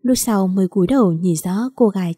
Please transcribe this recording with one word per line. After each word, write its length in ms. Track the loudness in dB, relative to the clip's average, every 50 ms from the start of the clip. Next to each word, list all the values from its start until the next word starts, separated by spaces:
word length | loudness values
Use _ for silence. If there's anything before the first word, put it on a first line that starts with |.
lúc 160 | 0 0 -2
sau 300 | 0 0 -2 0 0 0
mới 200 | 0 0 0 -2
cúi 200 | 0 0 0 0
đầu 240 | 2 2 2 2 2
nhìn 240 | 2 0 0 -2 -2
rõ 340 | -2 -4 -4 -4 -4 -4 -6 _
cô 120 | 2 0
gái 260 | 2 2 -2 -4 -4 -6